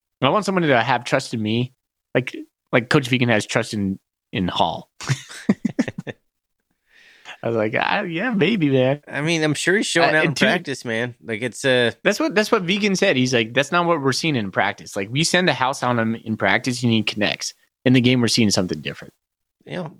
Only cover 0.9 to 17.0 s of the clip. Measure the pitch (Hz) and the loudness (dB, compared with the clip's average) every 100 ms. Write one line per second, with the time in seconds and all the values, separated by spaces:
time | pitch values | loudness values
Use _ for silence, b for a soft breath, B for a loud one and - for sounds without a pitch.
0.9 | 123 120 135 - 117 107 117 127 _ _ | 0 0 -2 -2 -4 -2 -2 -4 _ _
1.9 | _ _ 131 127 - - _ _ 127 - | _ _ -4 -4 -8 -16 _ _ 0 2
2.9 | 151 120 123 120 107 - 123 113 107 98 | 0 0 0 2 2 0 -2 -2 -4 -4
3.9 | 95 _ _ _ 110 90 - 85 - - | -6 _ _ _ -4 -2 0 -2 -2 -12
4.9 | - - 131 - - - - - - - | -10 -6 -6 -8 -6 -4 -2 -4 -4 -6
5.9 | - - - _ _ _ _ _ _ B | -8 -14 -16 _ _ _ _ _ _ B
6.9 | B B B B B 123 113 110 127 - | B B B B B -4 -2 -2 0 0
7.9 | 110 190 160 247 202 160 220 147 131 127 | -2 -2 -4 -2 0 2 2 2 4 2
8.9 | 147 - 139 156 165 156 143 - 202 247 | 0 -6 -6 -2 0 0 0 0 0 0
9.9 | 170 156 156 170 135 - 175 151 127 123 | 2 2 2 0 2 2 2 -4 -8 -4
10.9 | 113 123 - 95 107 120 - 135 127 117 | -4 -4 -8 -10 -6 -6 -2 2 4 2
11.9 | - - 214 311 202 214 226 170 202 208 | 0 0 0 0 0 2 0 2 0 0
12.9 | 185 196 131 127 123 113 127 139 175 170 | 2 2 2 2 2 0 -2 0 0 2
13.9 | 165 135 127 165 131 98 120 98 - 117 | 0 0 0 0 -2 -2 -2 -2 -4 -8
14.9 | 104 98 135 165 180 180 127 127 139 123 | -8 -4 -2 0 2 2 2 -2 0 0
15.9 | 120 113 113 113 107 98 110 131 123 123 | 0 0 -4 -6 0 2 2 0 -2 2
16.9 | 110 | 2